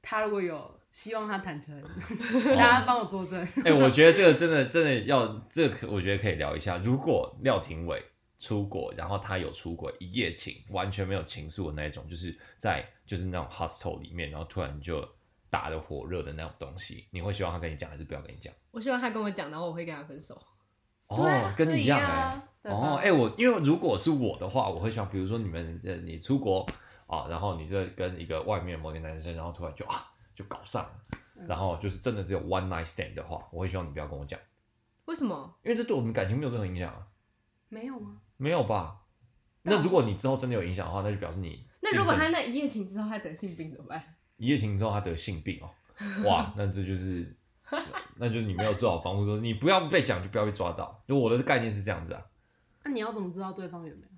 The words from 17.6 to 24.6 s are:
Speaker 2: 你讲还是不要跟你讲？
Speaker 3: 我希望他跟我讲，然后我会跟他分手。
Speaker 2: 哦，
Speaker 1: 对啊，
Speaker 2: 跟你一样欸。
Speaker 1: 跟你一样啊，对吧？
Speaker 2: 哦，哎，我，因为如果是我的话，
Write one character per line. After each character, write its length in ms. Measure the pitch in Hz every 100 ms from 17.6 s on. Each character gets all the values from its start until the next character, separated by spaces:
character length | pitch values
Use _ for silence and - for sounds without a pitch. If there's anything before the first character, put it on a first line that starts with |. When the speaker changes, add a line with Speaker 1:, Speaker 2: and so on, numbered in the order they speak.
| 82
Speaker 2:
你 60 | 76
讲 120 | 78
还 80 | 73
是 60 |
不 100 | 78
要 80 | 71
跟 80 | 73
你 80 | -
讲？ 120 | - - _
Speaker 3:
我 100 | 233
希 80 | 233
望 100 | 247
他 100 | 240
跟 120 | 220
我 80 | 208
讲， 180 | 196 147
然 80 | 156
后 100 | 175
我 40 |
会 140 | 165 165
跟 100 | 151
他 80 |
分 180 | 151 143
手。 140 | - - _ _ _ _ _ _ _
Speaker 2:
哦， 80 | 110
Speaker 1:
对 160 | 175
啊， 220 | 127 98 101
Speaker 2:
跟 140 | 160
你 120 | 147
一 40 | 113
样 140 | 143
欸。 40 |
Speaker 1:
跟 60 | -
你 20 |
一 0 |
样 0 |
啊， 320 | 277 262 269 - _
对 100 | 214
吧？ 60 | 202
Speaker 2:
哦， 180 | 277 285
哎， 80 | 202
我， 240 | 160 113 -
因 120 | 247
为 100 | 220
如 160 | 143 170
果 180 | 165 98
是 140 | 165
我 260 | 147 113 -
的 120 | 92
话， 180 | 127